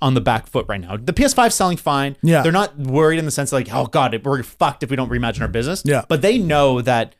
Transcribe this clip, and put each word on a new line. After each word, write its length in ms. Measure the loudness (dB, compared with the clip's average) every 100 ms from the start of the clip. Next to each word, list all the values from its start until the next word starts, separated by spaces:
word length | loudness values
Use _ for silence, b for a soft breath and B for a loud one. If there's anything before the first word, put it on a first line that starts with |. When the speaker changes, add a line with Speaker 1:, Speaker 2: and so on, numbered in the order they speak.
Speaker 1:
on 140 | 0 2
the 60 |
back 260 | 2 0 -2
foot 180 | -4 -4
right 140 | -6
now. 160 | -8 -8
The 160 | -4
P 100 | 0
S 100 | 2
five 200 | 4 2
selling 240 | 2 0 -2
fine. 380 | -2 -2 -2 -2
Speaker 2:
Yeah. 180 | 2 2
Speaker 1:
They're 100 | 2
not 240 | 2 0 -4
worried 400 | -2 2 2 2
in 60 | -2
the 60 |
sense 200 | -4 -2
like, 200 | -2 -2
"Oh 140 | -4 -2
God, 340 | 0 0 -2 -2
we're 160 | -4
fucked 400 | -4 -2 -2 -2
if 80 | -4
we 60 | -4
don't 140 | -2
reimagine 300 | -2 -2 -2
our 60 | -4
business." 360 | -2 -4 -4 -2
Speaker 2:
Yeah. 180 | -2 0
Speaker 1:
But 160 | 0
they 160 | 2 2
know 420 | 2 4 4 2
that 320 | 2 0 -2 _